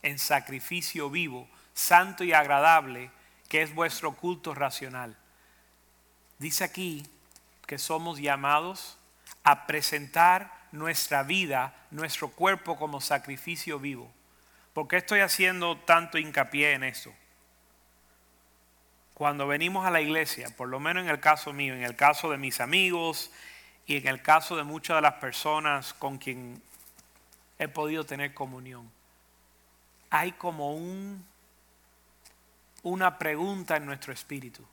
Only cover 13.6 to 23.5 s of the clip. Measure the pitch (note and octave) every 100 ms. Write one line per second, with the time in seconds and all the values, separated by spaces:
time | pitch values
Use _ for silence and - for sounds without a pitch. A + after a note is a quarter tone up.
13.6 | - D3 C#3+ B2+ A#2+ _ _ _ _ _
14.6 | _ - D3 F3+ - G#3 G3 - F#3 F3+
15.6 | E3+ E3 - E3 E3+ E3 D#3 C#3+ C3 C#3+
16.6 | D3 C3+ C3 - - - _ _ _ _
17.6 | _ _ _ _ _ _ _ _ _ _
18.6 | _ _ _ _ _ - D3 C#3+ C#3 D3
19.6 | E3+ F#3+ F#3 E3+ D3+ D#3+ D3+ - A#2+ -
20.6 | B2+ C3 D3+ F3+ F3 D3 D3+ D3+ D3+ C#3
21.6 | C#3 B2+ B2 A#2 C#3+ D3 E3 C#3 C3+ -
22.6 | B2 F3 F#3 F3 E3 D#3 - - -